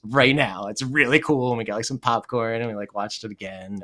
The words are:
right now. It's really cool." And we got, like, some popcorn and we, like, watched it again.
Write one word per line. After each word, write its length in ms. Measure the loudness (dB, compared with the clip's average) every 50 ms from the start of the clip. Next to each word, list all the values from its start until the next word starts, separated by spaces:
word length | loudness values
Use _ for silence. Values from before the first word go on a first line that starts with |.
| -10
right 320 | 0 4 6 6 6 6
now. 320 | 4 2 0 -2 -6 -8
It's 160 | -8 -6 -6 -6
really 380 | -2 2 2 4 4 4 4
cool." 320 | 4 2 2 2 2 0 0
And 60 | 0
we 60 | -2
got, 120 | -4 -4
like, 80 | -4 -4
some 120 | -4 -6 -2
popcorn 640 | 0 0 0 0 -2 -2 -2 -2 -2 0 -2 -2
and 80 | -4 -4
we, 60 | -4
like, 200 | -6 -8 -8 -6
watched 300 | -6 -6 -6 -8 -10 -10
it 60 | -12
again. 500 | -12 -10 -12 -12 -12 -12 -12 -10 -10 -10